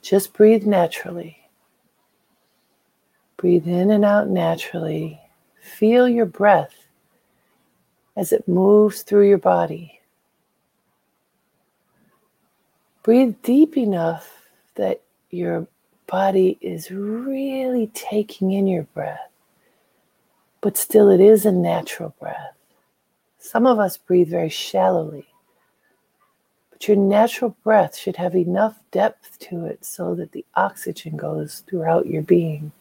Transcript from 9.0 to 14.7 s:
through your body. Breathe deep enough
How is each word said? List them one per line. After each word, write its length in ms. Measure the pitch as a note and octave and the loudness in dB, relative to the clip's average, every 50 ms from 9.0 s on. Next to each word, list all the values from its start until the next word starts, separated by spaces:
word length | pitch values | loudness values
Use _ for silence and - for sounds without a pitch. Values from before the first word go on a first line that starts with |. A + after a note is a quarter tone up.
through 260 | - - G#3 G3+ G3+ | -8 0 4 4 6
your 100 | G3+ G3+ | 6 4
body. 640 | F#3 - F#3 F3+ F3 E3+ D#3+ D#3 E3 F3 D#3 _ _ _ _ _ _ _ _ _ _ _ _ _ _ _ _ _ _ _ _ _ _ _ _ _ _ _ _ _ _ _ _ _ _ _ _ _ _ _ _ _ _ _ _ _ _ _ _ _ _ _ _ _ _ _ _ _ _ _ _ _ _ _ | 4 4 0 2 2 0 -4 -6 -12 -14 -18 _ _ _ _ _ _ _ _ _ _ _ _ _ _ _ _ _ _ _ _ _ _ _ _ _ _ _ _ _ _ _ _ _ _ _ _ _ _ _ _ _ _ _ _ _ _ _ _ _ _ _ _ _ _ _ _ _ _ _ _ _ _ _
Breathe 320 | A3 A3+ B3+ C4+ A#3+ G3+ _ - | 4 4 4 4 2 0 _ -2
deep 340 | - B3 C#4+ D#4+ D#4 - | 2 4 4 4 4 2
enough 680 | C#4+ A#3+ G#3 F#3+ E3+ E3 E3 D#3+ D#3+ - - - _ _ _ _ _ _ _ | -2 -2 0 -2 -2 -2 -4 -4 -6 -14 -20 -20 _ _ _ _ _ _ _